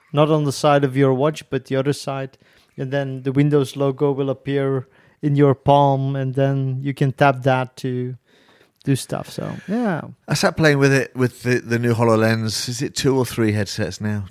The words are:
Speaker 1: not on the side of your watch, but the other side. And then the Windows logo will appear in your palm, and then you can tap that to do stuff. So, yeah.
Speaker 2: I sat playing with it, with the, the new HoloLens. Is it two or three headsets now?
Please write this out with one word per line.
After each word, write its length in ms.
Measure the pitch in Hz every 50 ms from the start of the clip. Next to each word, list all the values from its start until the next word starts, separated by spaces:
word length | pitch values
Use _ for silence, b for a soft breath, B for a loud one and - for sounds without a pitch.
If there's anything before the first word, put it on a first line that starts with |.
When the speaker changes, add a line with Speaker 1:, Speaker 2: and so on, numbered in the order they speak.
| _ _ -
Speaker 1:
not 180 | 147 156 147
on 140 | 156 151 147
the 80 | 143 131
side 320 | - - 151 143 143 139
of 100 | 135 127
your 180 | 135 139 135 131
watch, 360 | 127 139 156 156 - - -
but 160 | 143 135 -
the 100 | - 131
other 160 | 131 135 147
side. 460 | 139 - - 143 139 135 135 131 _ _ b b b b b b b -
And 140 | 139 131
then 320 | 139 143 139 135 131 131 127
the 100 | 139 127
Windows 420 | 139 147 147 147 147 135 131 -
logo 380 | 139 139 139 135 123 147 143 139
will 160 | 131 139 135
appear 580 | 131 - - 139 139 139 135 135 135 131 123 _ b b b b b b
in 140 | - 151 143
your 180 | 139 143 139 131
palm, 640 | - - 139 139 143 143 139 135 135 135 135 139
and 180 | 135 135 131 127
then 440 | 139 135 139 139 139 135 135 127 131
you 120 | 139 143 135
can 180 | - 147 135
tap 300 | - - 147 139 131 127 123
that 320 | 135 127 127 127 123 _ -
to 380 | - 131 123 123 123 123 127 - b b b b b b b b b b b _ -
do 100 | 139 135
stuff. 340 | 123 - - - - - -
So, 240 | - - - - - - - -
yeah. 340 | 202 240 247 208 170 139 - 123 123 _ _ -
Speaker 2:
I 40 | 151
sat 200 | - - 196 -
playing 220 | - 156 151 143 139
with 160 | 139 139 139
it, 200 | 135 120 - -
with 300 | 123 123 120 - - -
the, 160 | 123 123 120
the 200 | - 113 117 117
new 140 | 120 120 117
HoloLens. 760 | 110 120 117 113 110 110 110 113 113 110 110 104 - - -
Is 120 | 120 113
it 140 | 143 - -
two 220 | - - 139 135 131
or 80 | 123
three 260 | - - - 113 107
headsets 480 | 104 107 101 - - - 104 80 95 -
now? 260 | 107 107 107 104 98 90